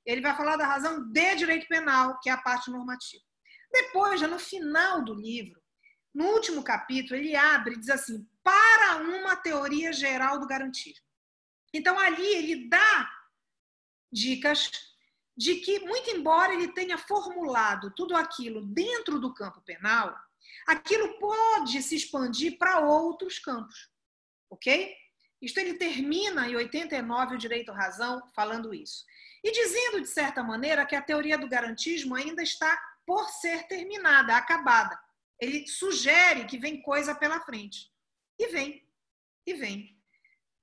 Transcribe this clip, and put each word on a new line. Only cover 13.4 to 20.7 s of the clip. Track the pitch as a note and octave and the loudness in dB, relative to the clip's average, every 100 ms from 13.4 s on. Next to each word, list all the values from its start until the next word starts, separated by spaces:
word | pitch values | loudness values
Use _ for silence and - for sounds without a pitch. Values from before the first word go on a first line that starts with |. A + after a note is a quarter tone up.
| _ _ _ _ _ _ _ | _ _ _ _ _ _ _
dicas | A3 B3 C4 D4 D4 - - - _ _ _ _ B3+ | -4 -2 0 2 2 -2 -6 -16 _ _ _ _ -4
de | C4+ F4+ | -2 0
que, | F#4+ G4+ | 0 -2
muito | F4+ B4 A#4+ | -2 -4 -2
embora | F#4 D4+ E4 F#4+ | 0 4 4 4
ele | F4 F4 | 2 -2
tenha | F#4 F4+ E4 | -4 -4 -6
formulado | - G4+ F#4 F4+ D#4 A#3+ G#3+ G3 G3 B3+ | -2 -2 -2 -6 -2 2 2 0 -6 -8
tudo | F4 E4+ | -2 0
aquilo | D#4+ - A#3 G#3+ G3+ | 0 -6 -8 -8 -4
dentro | A3 G#4+ A#4+ - D4 | -4 -2 -4 -4 -4
do | B3+ | -4
campo | - G3 - | -8 -12 -12
penal, | - E3+ G3+ A3+ G3 - - _ - - | -18 -6 0 2 0 -6 -18 _ -20 -4
aquilo | - | 0